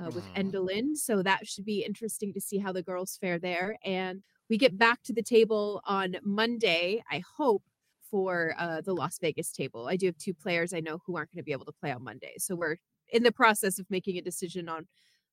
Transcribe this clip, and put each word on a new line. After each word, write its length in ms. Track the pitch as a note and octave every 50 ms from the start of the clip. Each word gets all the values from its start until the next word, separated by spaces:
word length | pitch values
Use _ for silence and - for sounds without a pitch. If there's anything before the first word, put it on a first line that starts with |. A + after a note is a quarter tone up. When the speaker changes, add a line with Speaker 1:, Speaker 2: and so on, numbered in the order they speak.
Speaker 1:
uh, 100 | F3+ E3 -
with 100 | F3 F3+
Speaker 2:
Mm-hmm. 240 | F#3+ F3+ F#3+ G3 G3
Speaker 1:
Endolin. 480 | F#3+ G3 F#3 F#3 G3 G#3 B3 D4 D4+
So 260 | D4+ - - A3+ G3 F3+
that 240 | F#3+ F#3+ - A3+
should 200 | - - - F#3+
be 180 | G#3+ G#3 G3 -
interesting 480 | F#3+ G#3 - A3+ G#3+ - - A3 G3+ F3+
to 80 | G3
see 160 | - - G#3
how 160 | F#3+ G3+ G3 F#3
the 100 | F#3 E3+
girls 360 | G3 F#3 F3+ F#3+ F#3 - -
fare 200 | - F#3 F3 E3+
there. 380 | F3 F3+ F3+ E3+ F#3 G3+ A3 - -
And 380 | G3 F#3 F#3 F#3 F#3 F#3 G3 - _ _ _ _ _
we 80 | A3+
get 220 | G#3 C4 - F3+ F#3+
back 240 | A#3 A3+ A#3+ - _
to 100 | - A3+
the 100 | A#3 A3
table 600 | - A#3+ A3 A3+ G#3+ A3 G#3 G#3 G#3 G3+ F#3 -
on 320 | - G3+ G3 F#3+ F#3 F3+ F3 -
Monday, 800 | G3+ G3+ G#3 A3 A#3 A#3+ A3+ A3 G3 E3+ E3 F3 F3+ G3+ A#3 - -
I 120 | - - F3+ - -
hope, 280 | - D4+ C4 G#3+ F#3+ - _ _ _ _ _ _ _
for, 540 | - - - G3 F#3+ F#3+ F3+ F3 E3+ D#3+ -
uh, 240 | - E3+ E3+ D#3+ D#3+
the 140 | - G3 F#3+
Las 240 | E3+ C3 D#3+ - -
Vegas 340 | - D#3+ C#3+ - - - -
table. 360 | - C#3+ C3 - A#2 A#2 C3
I 80 | F3
do 100 | F#3 F#3+
have 100 | F#3 E3+
two 160 | - - G3+ F3+
players 400 | - - G3 F3 E3+ E3+ F3 F#3
I 80 | E3
know 220 | D#3+ D#3+ D#3 F3+ -
who 120 | - F3
aren't 160 | D#3+ D3+ - -
gonna 100 | F3 C#3+
be 100 | D3 C#3+
able 140 | C3 -
to 60 | - -
play 200 | _ - D3 C3
on 100 | B2 C3
Monday. 340 | A#2+ G#2+ B2+ - C#2+ - -
So 180 | - - F#3+
we're 220 | E3+ E3+ D#3 D#3 - _ _ _ _ _ _
in 140 | - A#3 A#3+
the 60 | A#3+
process 480 | A3 - B3+ A3+ G#3 - - G3 F#3 -
of 120 | F#3 -
making 260 | G3 F#3 - G3+ F#3
a 60 | F3 E3
decision 480 | F3+ F3 - G3 E3+ F3 F#3 F3 E3
on 180 | D#3+ D#3+ D#3+ - _ _ _ _ _ _ _ _